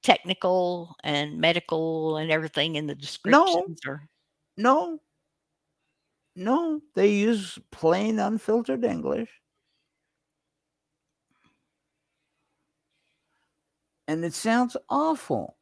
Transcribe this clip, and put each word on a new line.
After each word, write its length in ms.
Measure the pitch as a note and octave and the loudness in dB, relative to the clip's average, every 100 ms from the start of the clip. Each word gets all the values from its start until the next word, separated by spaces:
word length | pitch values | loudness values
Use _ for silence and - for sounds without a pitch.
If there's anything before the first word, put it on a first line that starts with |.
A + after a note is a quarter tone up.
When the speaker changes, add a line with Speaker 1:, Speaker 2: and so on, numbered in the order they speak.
Speaker 1:
technical 920 | - G#3+ F3+ F#3 F#3 F#3 F3+ F3+ E3+ D#3+ | 4 2 2 -2 0 2 0 -2 -8 -10
and 360 | - D3 D3+ D#3+ | -4 -2 -2 0
medical 760 | D#3+ E3+ - D#3+ D#3+ D#3+ D#3+ D#3 | 2 2 0 -2 -2 -2 -2 -2
and 140 | D#3+ | 0
everything 440 | D#3 D#3+ - D#3 D#3 | 0 0 -2 -2 -2
in 100 | D3+ | -6
the 60 | |
Speaker 2:
No. 60 | C#3+ | -8
Speaker 1:
descriptions, 800 | C#3+ - G3+ C#4 F#4 E4+ F#4+ D#3+ C#3 | -12 -10 4 6 6 2 -2 -8 -10
or? 220 | C#3+ D3 _ _ _ _ - | -12 -14 _ _ _ _ -2
Speaker 2:
No. 440 | A3+ C#4+ F4 D#4 _ _ _ _ _ _ _ _ _ _ _ _ _ | 2 2 0 -8 _ _ _ _ _ _ _ _ _ _ _ _ _
No, 460 | - F#3+ C#4 E4+ D4+ - - | -8 0 0 0 -4 -6 2
they 140 | G3+ | 4
use 500 | G3+ G#3 A3+ F#3 - - | 4 2 0 -4 -14 -20
plain, 460 | - D#3+ F3+ G#3+ A3 | -2 0 2 0 0
unfiltered 680 | G3+ A3 - A3+ A#3 C4 A#3+ | 0 -2 0 -2 0 -2 -2
English. 440 | - - - A3+ - _ _ _ _ _ _ _ _ _ _ _ _ _ _ _ _ _ _ _ _ _ _ _ _ _ _ _ _ _ _ _ _ _ _ _ _ _ _ _ _ _ _ _ _ _ _ - | -2 -4 -4 -6 -12 _ _ _ _ _ _ _ _ _ _ _ _ _ _ _ _ _ _ _ _ _ _ _ _ _ _ _ _ _ _ _ _ _ _ _ _ _ _ _ _ _ _ _ _ _ _ -6
And 160 | D#3+ E3+ | -4 -4
it 80 | |
sounds 420 | - A3 A#3 B3 - _ | -4 0 2 2 -4 _
awful. 680 | C4 D#4 D#4 - B2 E2 _ | 0 0 -2 -2 -4 -4 _